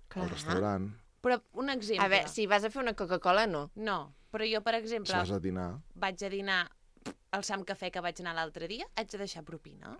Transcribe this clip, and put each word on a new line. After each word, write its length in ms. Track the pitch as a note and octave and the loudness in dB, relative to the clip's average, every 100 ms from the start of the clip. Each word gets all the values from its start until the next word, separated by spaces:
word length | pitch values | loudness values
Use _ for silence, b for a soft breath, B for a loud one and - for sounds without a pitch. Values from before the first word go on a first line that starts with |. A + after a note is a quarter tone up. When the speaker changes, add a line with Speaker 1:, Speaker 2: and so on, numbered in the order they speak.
| - | -12
Speaker 1:
Clar. 160 | F#3 | -6
Speaker 2:
al 60 | F3 | -4
restaurant. 640 | F2 D#3 F3 G#2 F#2+ G2 G#2+ - _ | -4 0 2 2 0 -2 -8 -18 _
Speaker 3:
Però, 200 | B3 B3 - - | 0 0 -2 -4
un 140 | C#4 | -2
exemple. 360 | C4 G#3 G#3+ G3 | -2 0 2 6
Speaker 1:
A 20 | |
veure, 220 | F#3+ D3+ | 6 4
si 160 | F#3 G3+ | 0 4
vas 160 | G3+ | 4
a 60 | G#3+ | 4
fer 120 | C4+ | 0
una 120 | B3 | -2
Coca-Cola, 520 | G#3+ F3+ F3+ F3+ F#3+ A3 | -2 0 2 6 6 6
no. 240 | D#3 C#3+ G#3 | 2 -2 -6
Speaker 3:
No, 380 | G#3+ F3+ C#3+ - - | -4 -4 -6 -14 -8
però 140 | G#3+ A3 | -4 0
jo, 120 | A3 | 0
per 120 | G#3+ A3+ | 2 0
exemple, 360 | A3 A3+ G3 | 0 -2 0
Speaker 2:
Si 60 | F#3 | 0
vas 140 | - | 2
a 80 | G2+ | 0
dinar. 400 | F#2+ F#2 F2 B2+ - | 0 -2 -2 -6 -12
Speaker 3:
vaig 300 | - F#3+ F#3 | -4 -2 -2
a 60 | G3 | -4
dinar 420 | G3 G3 F#3 F3 - - - - - _ | -2 2 2 0 -6 -20 -14 -12 -12 _
al 120 | G3 | -4
Sam 220 | G3+ G3 F#3+ | -2 -2 -2
Cafè 260 | G3 F3+ | -4 -4
que 80 | F3+ | -2
vaig 180 | F3 E3 | -2 -4
anar 120 | F3+ | -4
l'altre 320 | E3 D#3+ E3 E3 | -2 -2 -4 -6
dia, 160 | A3+ G#4+ - | -6 -6 -6
haig 140 | G#3+ | -6
de 60 | G3+ | -6
deixar 260 | G3+ E3+ | -6 -8
propina. 540 | D3+ D#3+ D3+ C#3+ - | -10 -12 -14 -16 -14